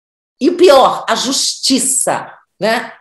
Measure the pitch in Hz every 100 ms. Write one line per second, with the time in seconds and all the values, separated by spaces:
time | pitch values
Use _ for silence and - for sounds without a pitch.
0 | _ _ _ - 269 - 359 269 190 -
1 | - 220 220 277 - - - 262 - -
2 | - 131 - - _ - 202 233 - -